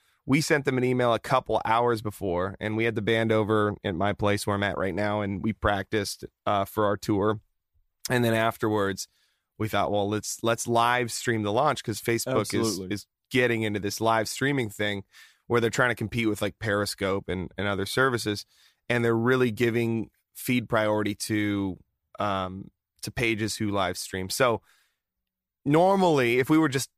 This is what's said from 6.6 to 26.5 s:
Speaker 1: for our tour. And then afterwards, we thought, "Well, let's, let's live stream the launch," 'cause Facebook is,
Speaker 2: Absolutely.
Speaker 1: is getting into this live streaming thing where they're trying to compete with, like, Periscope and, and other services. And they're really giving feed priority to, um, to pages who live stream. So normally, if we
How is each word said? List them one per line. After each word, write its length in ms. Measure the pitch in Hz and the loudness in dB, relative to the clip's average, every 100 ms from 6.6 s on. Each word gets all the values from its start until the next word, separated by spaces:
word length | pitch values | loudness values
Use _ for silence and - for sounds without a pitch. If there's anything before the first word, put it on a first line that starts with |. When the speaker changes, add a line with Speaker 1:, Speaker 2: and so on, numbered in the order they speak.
| 98 | -2
Speaker 1:
for 200 | - 104 | 0 0
our 120 | 101 | 0
tour. 420 | - 104 104 110 _ _ _ _ _ _ - | 0 2 2 0 _ _ _ _ _ _ -4
And 120 | 123 | 0
then 120 | 117 113 | 2 2
afterwards, 720 | 113 - 113 107 98 98 - _ _ _ _ - | 0 0 0 0 0 -2 -10 _ _ _ _ -6
we 60 | 107 | -2
thought, 220 | 101 80 | 0 0
"Well, 180 | 101 101 | 0 0
let's, 340 | 107 - - | -2 -4 -4
let's 240 | 113 117 113 | -2 -2 0
live 440 | 117 117 123 123 | 2 4 2 -2
stream 320 | - - 113 | -4 -2 0
the 80 | 104 | 0
launch," 300 | 110 147 123 | 0 0 -2
'cause 180 | - 104 | -6 -6
Facebook 520 | - 117 - 123 104 | -2 -2 0 -2 -2
is, 140 | 104 113 | -2 -2
Speaker 2:
Absolutely. 260 | 92 92 101 | -4 -6 -8
Speaker 1:
is 100 | - _ _ | -10 _ _
getting 320 | 127 123 117 | 2 4 2
into 180 | 110 104 | 0 0
this 220 | 101 - | -2 0
live 260 | 110 113 107 | 2 2 0
streaming 420 | - 135 143 110 | -2 0 0 -2
thing 340 | - 104 101 - - - _ - | -2 -4 -4 -10 -20 -20 _ 0
where 140 | 120 | 2
they're 80 | 113 | 2
trying 200 | 117 123 | 2 0
to 40 | 117 | 0
compete 320 | 110 120 110 | -4 0 0
with, 140 | 104 | 0
like, 180 | 104 - | -4 -4
Periscope 680 | 110 101 101 - 98 98 90 | -2 -2 -2 -2 -2 -2 -4
and, 220 | 90 85 - | -6 -6 -6
and 100 | 101 | -4
other 180 | 98 98 | -2 -2
services. 600 | - 135 120 107 104 - _ _ _ - | 2 2 2 -2 -4 -8 _ _ _ -4
And 160 | 120 117 | 0 2
they're 100 | 113 | 2
really 360 | 117 131 123 | 2 4 2
giving 580 | 104 120 117 117 113 - _ _ | 2 0 2 0 -2 -6 _ _
feed 340 | - - 123 107 | -14 -2 -2 0
priority 460 | 113 107 107 104 104 | 0 2 0 -2 -4
to, 640 | - 107 104 101 98 87 _ _ _ - | -2 -2 0 -2 -4 -6 _ _ _ -6
um, 520 | 104 95 92 95 - _ _ _ | -4 -2 -4 -8 -16 _ _ _
to 80 | - | -12
pages 440 | - 117 110 107 - | -4 -2 -2 -4 -4
who 120 | 107 | -4
live 280 | 101 90 92 | -2 -2 -4
stream. 320 | - 95 95 | -8 -8 -6
So 320 | - 127 110 _ _ _ _ _ _ _ _ _ _ 143 | 0 2 0 _ _ _ _ _ _ _ _ _ _ 0
normally, 760 | 156 185 196 185 147 120 123 | 4 4 4 4 4 4 2
if 100 | |
we 80 | 131 | 4